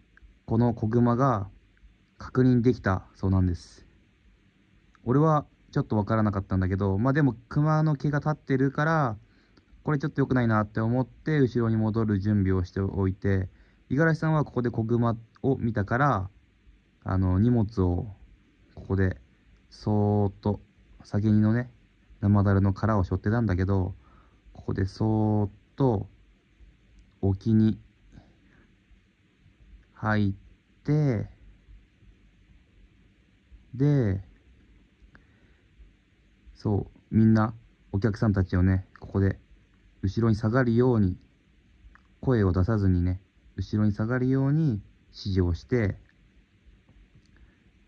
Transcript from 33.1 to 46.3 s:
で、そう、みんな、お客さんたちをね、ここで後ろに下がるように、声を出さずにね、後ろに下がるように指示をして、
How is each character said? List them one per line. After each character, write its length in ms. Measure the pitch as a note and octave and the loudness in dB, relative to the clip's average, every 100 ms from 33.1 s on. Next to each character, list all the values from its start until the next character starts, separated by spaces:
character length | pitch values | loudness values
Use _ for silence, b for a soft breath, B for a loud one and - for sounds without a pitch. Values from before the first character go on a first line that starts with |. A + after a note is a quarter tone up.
| _ _ _ _ - - | _ _ _ _ -20 -14
で、 500 | A#2 C#3+ C#3+ A2 F#2+ - - _ _ _ _ _ _ - b b b b b b - - _ _ _ _ _ - | -2 0 2 0 -2 -6 -20 _ _ _ _ _ _ -20 b b b b b b -20 -20 _ _ _ _ _ -20
そ 380 | - A2 G2+ G2+ - _ | -10 -4 -4 -6 -14 _
う、 60 | A2 | 2
み 80 | A2 | 4
ん 80 | |
な、 220 | A2 G#2+ - - _ _ | 4 2 -4 -20 _ _
お 80 | G2 | -4
客 200 | A2 G2 | -2 0
さ 100 | A2+ | 0
ん 40 | |
た 100 | G2 | 0
ち 120 | F2+ F#2 | 0 2
を 60 | |
ね、 240 | F#2 F#2 - _ | 2 0 -4 _
こ 80 | - | -6
こ 120 | G2 | -2
で 200 | G2 - _ - _ _ _ _ | 0 -2 _ -20 _ _ _ _
後 240 | G2 G#2 A#2 | -4 0 0
ろ 20 | |
に 60 | G#2+ | 0
下 160 | A2 | 0
が 120 | B2 | 0
る 120 | A#2+ A2+ | 2 2
よ 180 | B2+ A#2 | 2 2
う 40 | |
に、 180 | G2 F2+ - _ _ _ _ _ - - _ _ | 0 -2 -10 _ _ _ _ _ -20 -20 _ _
声 220 | - B2 | -2 0
を 80 | G2 | 2
出 120 | F2 | 2
さ 140 | F#2 A2+ | 0 0
ず 100 | F#2+ | 2
に 140 | F2+ | 2
ね、 180 | F2+ F2+ - _ - - | 0 -4 -10 _ -14 -10
後 240 | F#2+ G#2+ | -4 0
ろ 40 | G#2+ | 0
に 60 | |
下 160 | G2+ A2 | 0 -4
が 100 | B2+ | -2
る 120 | B2+ | 0
よ 180 | C3+ C3+ | 0 0
う 40 | |
に 160 | D3+ D#3 | 0 0
指 120 | G#2 - _ _ | -2 -8 _ _
示 300 | - G#2+ F#2 | -12 -4 0
を 120 | F2 | 0
し 120 | E2+ - | -2 -2
て、 320 | B2 G2+ - - _ _ | -2 -2 -4 -12 _ _